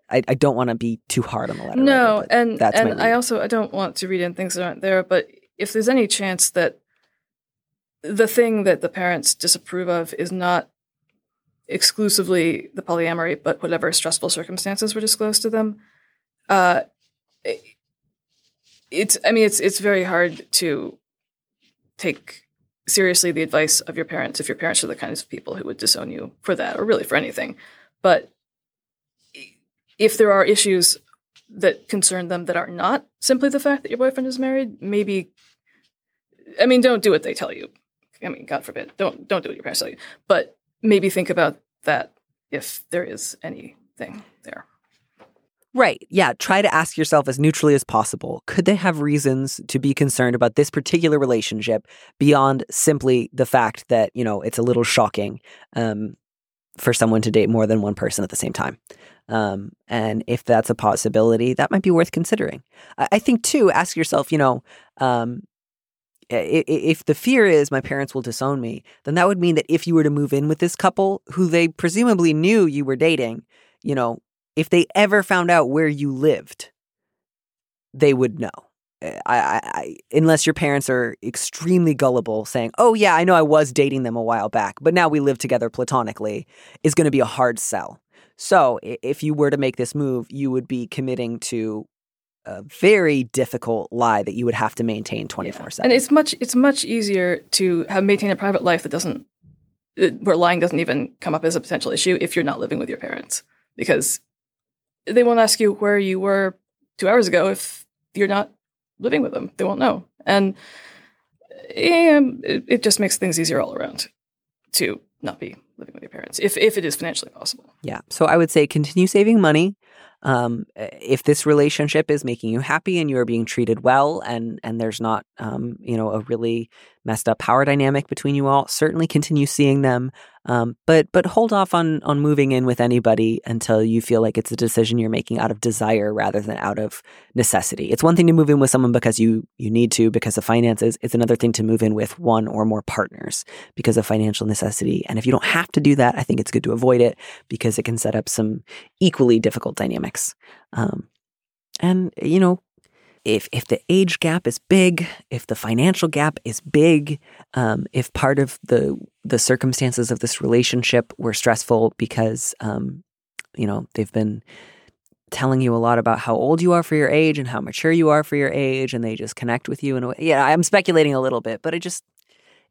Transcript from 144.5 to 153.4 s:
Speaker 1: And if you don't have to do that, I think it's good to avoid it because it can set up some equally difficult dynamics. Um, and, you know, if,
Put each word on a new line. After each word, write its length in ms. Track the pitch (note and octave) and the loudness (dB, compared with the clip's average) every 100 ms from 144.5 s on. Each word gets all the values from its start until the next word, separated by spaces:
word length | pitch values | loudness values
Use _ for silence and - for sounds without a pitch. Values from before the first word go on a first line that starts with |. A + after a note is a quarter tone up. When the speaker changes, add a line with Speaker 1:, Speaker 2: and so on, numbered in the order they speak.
| G#2 G#2 - - - - | -2 -4 -2 -2 -2 -2
Speaker 1:
And 80 | A2 | -2
if 100 | B2 | 0
you 60 | |
don't 120 | C3+ | 0
have 260 | - E3 F3 | 0 -2 0
to 80 | C#3+ | 2
do 140 | D3 C#3 | 4 4
that, 200 | A#2+ B2+ | 4 2
I 60 | |
think 180 | - - | -2 -2
it's 100 | - | 0
good 120 | A#2 | -2
to 80 | - | -2
avoid 280 | A#2 B2+ B2 | 0 2 4
it 160 | A#2 - - - - | 4 2 -18 -20 -14
because 300 | A2+ A#2 G#2+ | -4 -2 -2
it 60 | |
can 140 | A2+ A#2 | -4 -4
set 180 | G#2+ A2 | -2 -2
up 120 | - | -4
some 360 | - G#2+ - - - - - | -2 -2 -4 -12 -20 -14 0
equally 380 | F#3+ - B2 A2+ | 0 4 4 6
difficult 380 | A2 - - - | 4 -2 -6 -4
dynamics. 580 | A2 - - - - - _ - _ | -4 -4 -8 -6 -8 -10 _ -20 _
Um, 360 | A2+ A#2+ - - _ _ _ _ _ _ - | -4 -4 -4 -12 _ _ _ _ _ _ -2
and, 320 | F3 F#3 F#3 - | 0 0 -2 -4
you 200 | - F3+ | 0 4
know, 220 | F3+ F3+ _ _ _ _ _ _ | 4 2 _ _ _ _ _ _
if, 240 | A2 G#2+ | -2 -2